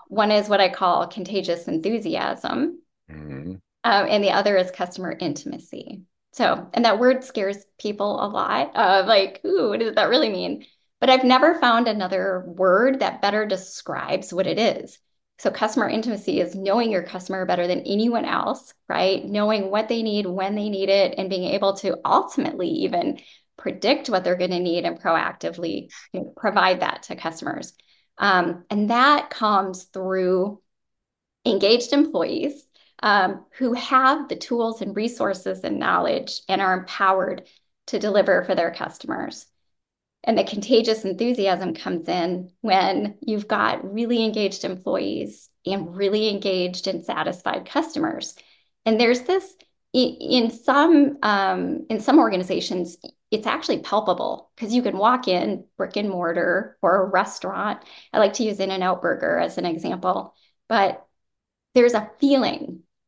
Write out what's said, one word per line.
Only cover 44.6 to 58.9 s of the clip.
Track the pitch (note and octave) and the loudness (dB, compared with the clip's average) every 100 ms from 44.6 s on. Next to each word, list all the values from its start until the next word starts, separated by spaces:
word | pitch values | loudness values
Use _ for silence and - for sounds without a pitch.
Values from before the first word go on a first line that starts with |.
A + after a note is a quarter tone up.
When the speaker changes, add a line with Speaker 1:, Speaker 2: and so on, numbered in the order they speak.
Speaker 1:
employees | - F#3 G3 F#3+ G3 A3 G#3+ - - _ - | -8 -6 -4 -2 -2 -4 -8 -12 -20 _ -6
and | G3 E3 | -6 -6
really | F3+ G3 G#3+ G#3+ | -2 0 2 0
engaged | G3+ G3 F#3 F3+ F3+ - | 0 -2 0 -2 -4 -6
and | F3 | -6
satisfied | - - D#3+ F#3 - - - | -6 -4 -4 -4 -4 -4 -2
customers. | C#4+ D#4+ - - - - - _ _ _ _ - | -4 -4 -4 -4 -4 -10 -14 _ _ _ _ 0
And | A3 | 4
there's | A#3+ B3 | 4 2
this, | B3 F#4+ F#4 - _ _ _ | 2 -2 -2 -18 _ _ _
i-, | B3 | 0
in | B3 - - B3+ A#3 | 0 -2 0 2 2
some, | - - C4+ D#4+ D#4 C#4 C#4+ | -2 2 4 6 6 6 2
um, | G#3+ G3+ F#3+ F#3 F3 - - | 0 2 2 0 -2 -6 -4
in | A3 | -4
some | G#3+ D4 | 4 6
organizations, | A3+ F#3 F3+ F3+ - F3+ F3 - - _ _ | 6 2 -2 -4 -2 -4 -6 -10 -18 _ _
it's | G#3+ - | -4 -2
actually | D#4+ - - | -4 -2 -4
palpable | - G#3 G#3+ - G1+ - - _ | 0 -2 0 -2 -2 -8 -12 _
'cause | G#3+ | -2
you | A#3+ | 0
can | A#3 F#3 | 0 2
walk | G#3 B3 B3 | 2 2 0
in, | F3+ G#3 F#3 - _ | 0 0 -4 -8 _
brick | F#3+ G#3 | -6 -4
and | G#3 | -4
mortar | F#3 E3+ E3+ E3+ F3 A3 _ | -2 -2 0 0 0 -4 _
or | F#3 F#3+ | 2 2
a | F#3+ | 2
restaurant. | F#3 G3+ - F#3 F#3+ G#3 G#3 - - - | 0 0 -4 -8 -6 -6 -8 -12 -20 -4
I | A3 | 2
like | G#3 | 2
to | G#3 | 2
use | A3 G3+ | -4 -2
In-N-Out | F#3+ F#3+ F#3 | -4 -2 -2